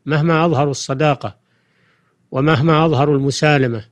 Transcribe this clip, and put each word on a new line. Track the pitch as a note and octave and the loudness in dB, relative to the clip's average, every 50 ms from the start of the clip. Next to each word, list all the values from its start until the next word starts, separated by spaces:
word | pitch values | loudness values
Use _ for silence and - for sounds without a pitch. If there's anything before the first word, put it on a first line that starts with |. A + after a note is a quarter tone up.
| - | -8
مهما | C3+ D3+ D3+ D3+ E3+ E3 D#3 E3 | -4 -2 0 0 2 2 2 2
أظهروا | E3+ D#3 B2 D3 C#3+ | 2 2 0 0 -2
الصداقة | C3+ - - - C3+ C3 D#3 D3+ C#3+ - - G#2+ F#2 _ _ _ _ _ _ _ _ _ _ _ _ _ _ _ _ _ _ - | -4 -6 -6 -8 -4 -2 0 0 0 -2 -6 -12 -14 _ _ _ _ _ _ _ _ _ _ _ _ _ _ _ _ _ _ -10
ومهما | - C3 C#3 D3+ D#3+ A#2 C#3+ E3 D#3 D3+ D#3+ | -4 -2 2 2 2 2 2 2 2 2 2
أظهروا | E3 D3+ B2 C#3+ D3 D3 | 2 2 0 0 0 0
المسالمة | C#3 C3+ C#3 C3 - - D3+ D3 C#3+ C3 B2 A#2 A2 G#2+ _ | 0 0 -2 -2 0 0 2 2 2 0 -2 -4 -6 -10 _